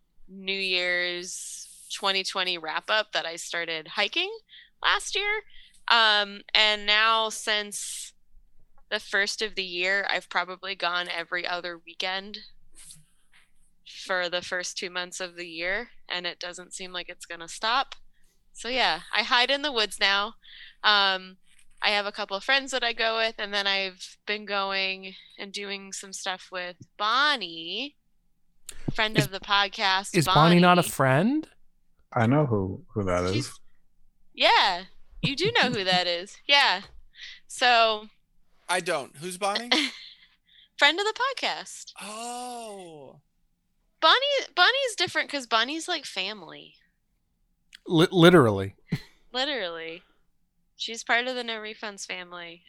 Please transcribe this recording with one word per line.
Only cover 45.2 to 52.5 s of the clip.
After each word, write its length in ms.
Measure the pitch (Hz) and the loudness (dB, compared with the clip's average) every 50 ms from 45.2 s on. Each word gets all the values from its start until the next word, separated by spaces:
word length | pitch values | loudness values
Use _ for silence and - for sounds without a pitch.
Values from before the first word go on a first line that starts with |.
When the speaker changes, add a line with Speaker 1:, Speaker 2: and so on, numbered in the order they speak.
| 269 - | -2 -2
Speaker 1:
'cause 180 | - 285 247 - | -4 -6 -4 0
Bonnie's, 400 | 233 220 226 254 302 330 320 - | 0 0 2 0 -4 -6 -6 -6
like, 160 | 359 311 262 | -6 -6 -6
family. 680 | - - 196 185 196 220 208 165 151 147 147 151 156 _ _ _ _ _ _ _ _ _ _ _ _ _ _ _ _ _ _ _ _ - - - - | -8 -8 -6 -6 -6 -8 -10 -12 -16 -16 -18 -20 -20 _ _ _ _ _ _ _ _ _ _ _ _ _ _ _ _ _ _ _ _ -20 -16 -4 2
Speaker 2:
Li-, 180 | 185 156 170 - | 4 4 4 6
literally. 640 | - 139 160 175 180 170 127 110 104 98 98 101 - _ _ - - - - - _ _ _ _ | 6 8 10 10 10 10 8 8 4 2 -2 -4 -8 _ _ -8 -8 -8 -8 -10 _ _ _ _
Speaker 1:
Literally. 720 | - 247 262 294 294 240 196 170 165 165 160 160 165 180 _ _ _ _ _ _ _ _ _ _ _ _ _ _ _ | -4 -4 -2 -2 -2 -4 -4 -6 -8 -8 -10 -12 -14 -16 _ _ _ _ _ _ _ _ _ _ _ _ _ _ _
She's 260 | - - - 226 233 | -10 -10 -8 -8 -6
part 240 | - - 240 233 247 | -2 0 0 0 0
of 80 | 254 254 | -2 -4
the 80 | 247 | -6
No 120 | 240 233 226 220 | -6 -6 -8 -8
Refunds 480 | 214 214 220 - - 214 202 196 - | -8 -12 -12 -10 -12 -12 -10 -10 -10
family, 560 | - 185 180 180 180 175 175 170 170 | -10 -10 -10 -10 -12 -14 -14 -14 -14